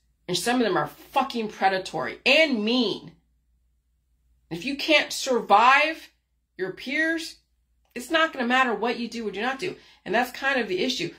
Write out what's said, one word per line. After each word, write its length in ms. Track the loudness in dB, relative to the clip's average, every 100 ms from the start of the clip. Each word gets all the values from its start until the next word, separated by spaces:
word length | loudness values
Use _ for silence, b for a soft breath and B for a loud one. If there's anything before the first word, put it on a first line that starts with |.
| _ _ -6
And 100 | -2
some 200 | 0 2
of 100 | 2
them 100 | 2
are 120 | -2
fucking 600 | -6 -4 0 0 -2 -6
predatory 680 | 0 0 0 -4 -6 -6 -2 2
and 380 | 4 4 2
mean. 480 | 0 2 0 -2 -10 -20 _ _ _ _ _ _ _ _ _ _ _ _ _
If 140 | -10
you 120 | -8 -6
can't 360 | 2 2 2
survive 1000 | -4 -2 -2 4 6 8 6 4 -2 -12 _ _ _ _ -8
your 160 | -8
peers, 640 | -8 -6 -2 0 -2 -6 -14 _ _ _ _ _
it's 160 | -14 -2
not 220 | 0 0
gonna 140 | 0 0
matter 280 | 2 2
what 240 | 0 -2 -4
you 100 | -6
do 200 | -8 -8
or 20 |
do 100 | -4
not 180 | -4 -4
do. 180 | -6 -8 b b
And 100 | -2
that's 160 | 0 0
kind 280 | -2 -2 0
of 80 | 0
the 140 | -2
issue. 300 | -2 -2 -6